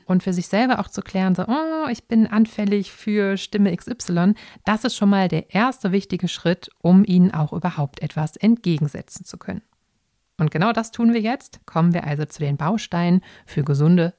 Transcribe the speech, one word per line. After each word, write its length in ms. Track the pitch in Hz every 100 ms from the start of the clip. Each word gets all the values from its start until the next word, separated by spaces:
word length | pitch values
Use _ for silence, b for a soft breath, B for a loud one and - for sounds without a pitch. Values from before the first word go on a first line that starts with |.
| -
und 180 | 185
für 80 | 190
sich 160 | 180 -
selber 320 | 196 254 220
auch 80 | -
zu 140 | -
klären, 340 | - 185 190 180
so, 80 | 185
„Oh, 420 | 285 320 311 294
ich 200 | 233 -
bin 180 | 226 220
anfällig 640 | 214 220 - 202 208 185
für 460 | - 214 208 196 196
Stimme 360 | - 208 202
X 140 | 175 -
Y“, 480 | 247 - 170 185 214 B B
das 180 | - 214
ist 140 | 240 -
schon 140 | 202
mal 180 | 196 185
der 260 | 160 -
erste 380 | 185 247 - 190
wichtige 340 | 196 - 175 175
Schritt, 420 | - 170 180 - _
um 240 | 170 185
ihnen 280 | 208 180 180
auch 200 | 156 151
überhaupt 500 | 165 175 160 139 -
etwas 320 | 156 151 156
entgegensetzen 920 | - 220 233 175 151 147 - - -
zu 120 | - -
können. 260 | - 190 - _ _ _ _ _ _ -
Und 120 | 151
genau 220 | - 220
das 180 | 233 226
tun 220 | - 233
wir 80 | 233
jetzt. 400 | 214 277 - - -
Kommen 280 | 165 170
wir 100 | 170
also 200 | 151 147
zu 160 | 151 -
den 160 | 143 143
Bausteinen 640 | 156 220 - 175 175 185 - B B
für 160 | 160
gesunde 520 | 139 143 156 180 165